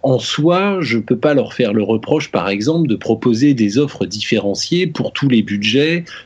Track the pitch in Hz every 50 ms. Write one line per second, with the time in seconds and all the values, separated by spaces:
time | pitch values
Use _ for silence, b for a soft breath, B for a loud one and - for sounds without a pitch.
0 | - 135 131 120 - - - - 151 165 175 180 196 202 196 185 165 127 113 117
1 | 107 - 127 110 - 151 147 139 113 - - - 123 110 104 110 104 98 113 110
2 | 113 - 147 156 147 - - 104 87 98 101 98 104 131 160 165 165 139 107 98
3 | - - 113 110 - 127 117 110 135 147 139 120 110 101 98 123 147 139 - -
4 | 101 87 92 107 - - 120 107 95 101 98 - - - 170 175 185 165 147 -
5 | 117 - - - - 139 123 113 107 110 104 101 101 107 110 135 143 160 170 170
6 | 170 B B B B